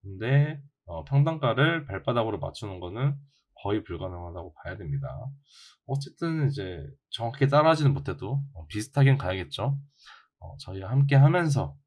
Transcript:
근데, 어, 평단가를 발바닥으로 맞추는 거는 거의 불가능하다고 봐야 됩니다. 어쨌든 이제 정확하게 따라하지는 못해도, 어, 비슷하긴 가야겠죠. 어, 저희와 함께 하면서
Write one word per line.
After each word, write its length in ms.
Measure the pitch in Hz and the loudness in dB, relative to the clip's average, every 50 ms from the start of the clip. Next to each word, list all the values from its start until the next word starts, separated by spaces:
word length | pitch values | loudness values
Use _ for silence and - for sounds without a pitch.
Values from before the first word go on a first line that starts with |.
| - | -12
근데, 580 | 98 95 95 110 120 135 143 147 151 147 143 - - _ _ _ | -12 -10 -8 -2 2 4 4 4 2 -2 -10 -14 -20 _ _ _
어, 180 | - 85 80 78 | -14 -12 -12 -8
평단가를 800 | - 139 139 143 165 160 156 139 120 110 120 147 160 170 165 139 | 0 2 4 4 4 2 0 0 0 2 4 2 2 2 -2 -6
발바닥으로 540 | 139 95 95 - - 120 120 110 110 104 92 | -6 -10 -6 -4 -2 0 0 0 -2 -4 -6
맞추는 400 | - 87 - - 107 101 92 90 | -6 -8 -10 -10 -10 -10 -10 -8
거는 360 | 90 90 92 113 135 143 143 - - _ _ _ _ _ _ - - | -10 -10 -4 -2 -2 -2 -2 -4 -10 _ _ _ _ _ _ -10 -4
거의 200 | 101 104 107 104 | -2 -2 -2 -2
불가능하다고 720 | - 90 80 95 92 90 87 87 87 82 90 87 90 _ - - | -6 -8 -8 -6 -8 -8 -10 -10 -10 -12 -12 -14 -14 _ -14 -12
봐야 140 | 87 - | -12 -12
됩니다. 300 | - 95 143 139 139 139 127 - - - 135 139 - _ _ _ - - - _ _ _ | -10 -6 -6 -6 -4 -6 -8 -10 -10 -12 -12 -14 -16 _ _ _ -20 -20 -20 _ _ _
어쨌든 600 | - 135 139 143 147 _ _ 175 165 160 156 147 | -8 -8 -8 -8 -12 _ _ -4 -4 -2 0 0
이제 380 | 139 139 104 98 92 90 80 73 71 - _ _ _ | 0 0 -2 -6 -8 -8 -10 -12 -14 -16 _ _ _
정확하게 380 | - - 117 117 117 - 139 | -8 -6 -6 -6 0 0 0
따라하지는 440 | 131 139 147 151 160 160 156 151 135 - | 4 6 6 6 6 4 6 4 2 2
못해도, 500 | 90 - - 92 - 95 101 131 143 139 - - | 2 -4 -6 -6 -6 -6 -4 -4 -4 -6 -6 -12
어, 140 | - 78 | -18 -16
비슷하긴 500 | - - 104 110 - _ 143 139 139 131 | -10 -8 -8 -8 -2 _ 4 6 6 6
가야겠죠. 600 | 135 - 90 92 95 90 - - - 101 131 143 139 139 _ _ _ _ - - - _ _ _ _ | 4 2 -4 -4 -4 -4 -6 -6 -4 -2 -2 -2 -4 -8 _ _ _ _ -20 -20 -20 _ _ _ _
어, 180 | 90 85 85 | -18 -18 -16
저희와 340 | - - - 95 95 95 95 | -16 -12 -10 -10 -8 -6 0
함께 240 | 120 139 143 139 139 | 2 4 4 6 8
하면서 600 | 135 139 143 180 180 170 156 139 117 92 73 - - _ | 8 8 8 6 4 2 2 2 0 0 -2 -8 -14 _